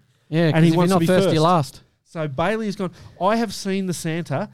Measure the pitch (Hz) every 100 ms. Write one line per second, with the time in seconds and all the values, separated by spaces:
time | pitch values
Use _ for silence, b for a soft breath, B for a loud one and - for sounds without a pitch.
0 | _ _ - 156 165 160 165 160 175 185
1 | 165 185 190 156 160 180 135 - _ _
2 | _ 170 156 135 170 220 214 190 180 -
3 | B B 180 226 233 - 196 190 190 170
4 | 165 160 165 143 208